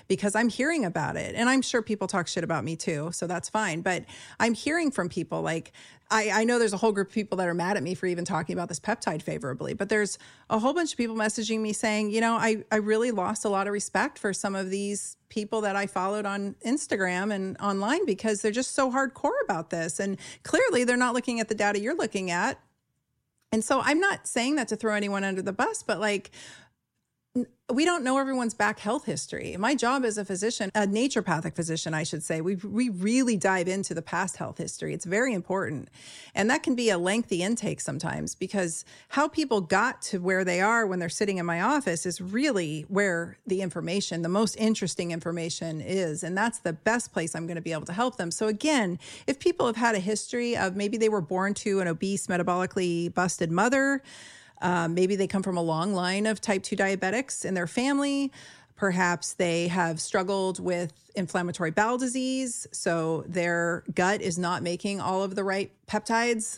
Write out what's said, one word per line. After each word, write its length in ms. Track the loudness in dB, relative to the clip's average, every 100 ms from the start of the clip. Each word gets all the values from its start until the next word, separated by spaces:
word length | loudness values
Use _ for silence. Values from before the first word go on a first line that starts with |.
| -2
because 260 | 0 2 2
I'm 140 | 2
hearing 340 | 2 0 2
about 320 | 0 0 -2 -4
it. 200 | -4 0
And 120 | 4
I'm 140 | 4
sure 200 | 2 0
people 260 | 0 -2 -2
talk 200 | -2 -2
shit 160 | -2
about 220 | -2 -2 -2
me 100 | -4
too, 360 | -4 -4 -4
so 140 | -6 -4
that's 200 | -4 -2
fine. 320 | -2 -2 0
But 220 | 0 -2 -4 -16 -14 0
I'm 120 | 0
hearing 380 | 2 0 2 0
from 160 | 0 -2
people, 340 | -4 -4 -4
like, 300 | -2 -4 -6 -20 -20 -16 0
I, 180 | 2 4
I 140 | 2
know 160 | 4 4
there's 140 | 2
a 40 | 4
whole 140 | 2
group 160 | 2 0
of 60 |
people 240 | -2 -2 0
that 100 | 0
are 60 |
mad 240 | 0 0 0
at 40 |
me 140 | -2 -2
for 120 | -2
even 180 | -2 -2
talking 280 | -4 -2
about 140 | -4 -4
this 120 | -6
peptide 420 | -4 -2 -2 -4
favorably, 520 | -4 -6 -6 -6 -6
but 140 | -4 0
there's 320 | 0 0 -4 -14 -18 -2
a 100 | 2
whole 140 | 2
bunch 180 | 2 -2
of 60 | -2
people 180 | -2 0
messaging 460 | -2 -2 -2 -2
me 100 | -2
saying, 400 | 0 0 0 0
you 100 | 2
know, 140 | 2 2
"I, 280 | 2 0 0
I 40 | 0
really 340 | 2 2 2
lost 360 | 0 0 -2 0
a 40 |
lot 180 | 0 0
of 60 |
respect 460 | -2 -2 0 0 0
for 140 | -4
some 200 | -2 -2
of 160 | -2 -4
these 460 | -4 -4 -4 -8 -14 _
people 320 | -6 -2 0
that 140 | 0 0
I 120 | 0
followed 380 | -2 -2 -2 -2
on 300 | -4 -6 -6
Instagram 680 | -2 -2 0 0 0 0 0
and 240 | -2 -4 -2
online 460 | -2 0 2 2 2
because 360 | 0 0 0
they're 100 | 0
just 240 | -2 -2 2
so 160 | 2
hardcore 400 | 2 0 0 0 0 0
about 260 | -2 -2
this. 280 | -4 -4 -2
And 180 | -2 -2 -8 -14
clearly 400 | 0 4 4 4
they're 120 | 4 4
not 180 | 4 2
looking 240 | 0 -2
at 80 | -2
the 80 | 2
data 240 | 2 2
you're 180 | 0 0
looking 320 | -2 -2 0
at." 300 | 0 0 -2 _ _ _ _ _ _ _ _ -2
And 120 | -2
so 160 | 2 2
I'm 180 | 4 4
not 280 | 2 0 -2
saying 300 | 0 0 0
that 100 | 0
to 60 | -2
throw 180 | 0
anyone 300 | 0 0 0
under 180 | 0 -2
the 120 | -4
bus, 280 | 0 0 -2
but, 180 | -2 0
like, 320 | 2 0 -4 -18 -20 -20 -20 _ _ _ _ _ _ -4
n-, 100 | -4 _ -2
we 100 | 2
don't 200 | 4 4
know 140 | 2 2
everyone's 360 | 2 0 -2
back 260 | 2 0 2
health 260 | -2 -2 -2
history. 500 | -6 -6 -8 -6 -2
My 180 | 0 2
job 300 | 2 2 0
as 120 | -2
a 60 |
physician, 480 | -4 -2 -2 -2 -2 2
a 60 |
naturopathic 760 | 2 2 2 0 0 0 -2 -4
physician, 380 | -2 -2 -2
I 100 | -2
should 180 | -2 -4
say, 180 | -4 -2
we, 140 | 0 -2
we 340 | -4 -2 0
really 480 | 0 2 4 4 2
dive 300 | 2 2 2
into 260 | 0 -2
the 80 | -6
past 360 | -4 -2 -2 -4
health 200 | -8 -6
history. 360 | -8 -6 -6
It's 120 | -6 -2
very 280 | 0 2
important. 560 | 0 -2 -2 -2 -6 -10 -18 -20 -20 -8 0
And 140 | 2
that 140 | 2
can 120 | 2 2
be 160 | 4
a 60 | 4
lengthy 440 | 2 0 0 0
intake 400 | 0 0 -2 -4
sometimes, 540 | -6 -4 -4 -4 -6 -6
because 500 | -4 -2 -2 -4 -12 -20 -4
how 180 | 0 0
people 340 | 0 0 0
got 400 | 2 2 2 -2
to 160 | -6 -2
where 260 | 0 2 2
they 160 | 2
are 240 | 4 4 2
when 140 | 0
they're 100 | -4
sitting 280 | 0 0 0
in 80 | 0
my 140 | 0
office 440 | 2 2 0 -2 -4
is 160 | -6
really 640 | -4 0 2 2 0 -4 -2
where 500 | 2 2 2 -2 -8 -4
the 140 | -2
information, 600 | -2 -4 -2 -2 -2 -2
the 80 | 0
most 260 | 2 2 2
interesting 540 | 2 2 -2 -2 -4
information 720 | -4 -4 -4 -4 -4 -6 -6
is. 420 | -2 0 0 -2
And 140 | -4 0
that's 220 | 0 0
the 140 | -4
best 380 | 0 0 0 0
place 240 | -4 -4 -4
I'm 120 | -6
gonna 140 | -6
be 120 | -4
able 140 | -6 -4
to 60 |
help 240 | 0 -2 0
them. 120 | -6
So 180 | -2 -2
again, 520 | 0 2 2 2 -2 -8 -8 -4
if 120 | 2
people 260 | 2 2 0
have 100 | 2
had 200 | 2 2
a 40 |
history 560 | 0 -2 -2 -2 0 0
of 200 | 0 0
maybe 220 | -2 2
they 120 | 2
were 120 | 2
born 340 | 0 0 0 0
to 240 | 0 0
an 80 | 0
obese, 400 | 0 0 -2 0
metabolically 840 | 0 2 2 0 0 0 0 0
busted 380 | 0 0 0 0
mother, 520 | 4 4 4 2 0 -4 -20 -20 -20 -20 -4
uh, 260 | 0 2 2
maybe 300 | 2 2 2
they 100 | 0
come 160 | 0
from 140 | 0 0
a 40 |
long 320 | 0 0 0
line 320 | 0 0 0 0
of 140 | 0
type 240 | 0 0
two 140 | 0 0
diabetics 680 | 2 2 0 -2 -2 -6
in 120 | -4 -2
their 120 | -2
family. 640 | 0 2 2 2 0 -2 -4 -20 -20 -18 -2
Perhaps 560 | 2 4 2 2 -4
they 340 | 0 2 2 0
have 320 | 2 0 0
struggled 640 | -2 0 2 0 0 -2
with 480 | -2 -2 -2 -8 _
inflammatory 580 | -6 -2 -2 -2 -2 0
bowel 260 | 2 2 2
disease, 680 | 0 0 0 0 -2 -6 -10
so 540 | -4 0 0 0 -2 -2
their 560 | -2 0 2 0 -2 -2
gut 280 | 2 2 2
is 180 | 0 -2
not 240 | 0 -2
making 380 | -2 -4 -4 -2
all 220 | -2 0
of 120 | -2 -2
the 80 |
right 300 | -2 -2 -4 _ -4
peptides 680 | -4 0 2 2 0 -2